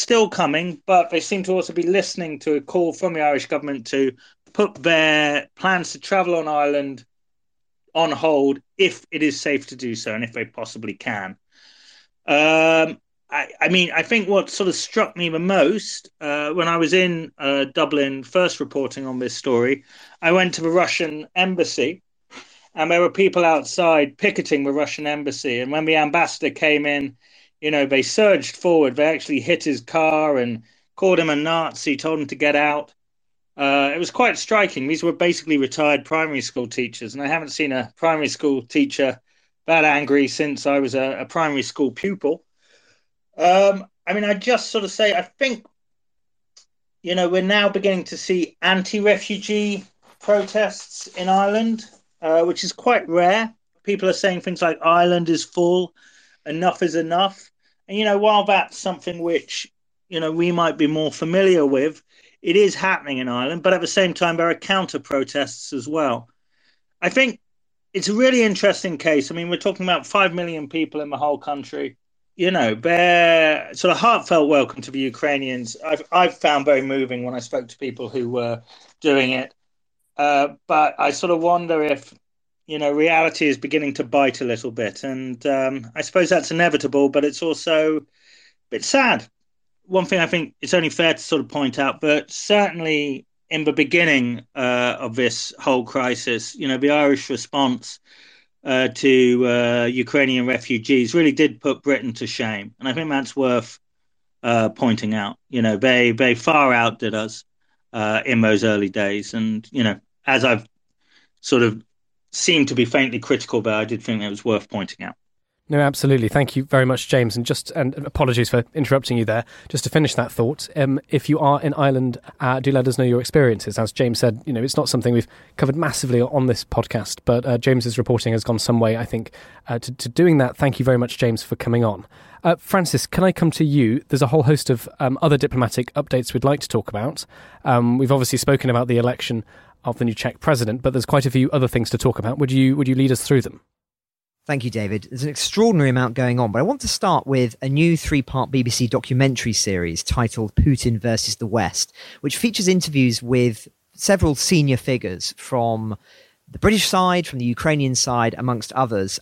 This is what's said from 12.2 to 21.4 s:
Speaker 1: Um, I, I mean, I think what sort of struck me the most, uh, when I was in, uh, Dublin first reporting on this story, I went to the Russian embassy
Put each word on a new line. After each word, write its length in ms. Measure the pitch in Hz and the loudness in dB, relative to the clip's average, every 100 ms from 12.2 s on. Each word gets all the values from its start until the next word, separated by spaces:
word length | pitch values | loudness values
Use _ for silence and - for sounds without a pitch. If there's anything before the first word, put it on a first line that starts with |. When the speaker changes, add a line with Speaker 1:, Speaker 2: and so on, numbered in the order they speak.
| - | -2
Speaker 1:
Um, 720 | 143 156 160 160 160 160 - _ _ _ | 2 4 4 4 4 2 -4 _ _ _
I, 160 | 147 135 - | -8 -8 -2
I 80 | 160 | 2
mean, 220 | 180 170 160 | 2 2 -2
I 60 | |
think 260 | 160 233 185 | 0 -2 2
what 220 | 196 - | 0 0
sort 180 | - 190 | -2 -2
of 60 | - | -2
struck 400 | - 220 208 - | -4 -2 -2 -2
me 140 | 175 | -4
the 100 | 160 | -2
most, 720 | 180 190 147 208 - - - _ | 2 4 4 2 -6 -14 -18 _
uh, 300 | 151 147 147 | -6 -4 -4
when 160 | 175 165 | -2 0
I 100 | 170 | 0
was 160 | 156 | 2
in, 380 | 185 185 170 160 - | 2 2 -2 -8 -6
uh, 280 | 139 139 135 | -2 0 0
Dublin 580 | 165 147 147 139 135 | -2 0 0 0 -4
first 360 | 123 185 180 - | -2 0 0 -2
reporting 460 | 143 143 127 - 131 | -6 -4 -6 -6 -8
on 140 | 127 | -6
this 160 | 120 - | -6 -6
story, 480 | 139 120 123 135 - - - _ | 0 2 2 -2 -6 -20 -20 _
I 100 | 165 | 2
went 240 | 185 180 165 | 2 2 -2
to 60 | |
the 80 | 165 | 0
Russian 580 | 175 165 - 165 151 151 | 2 2 -2 -4 -8 -6
embassy 640 | 180 | -2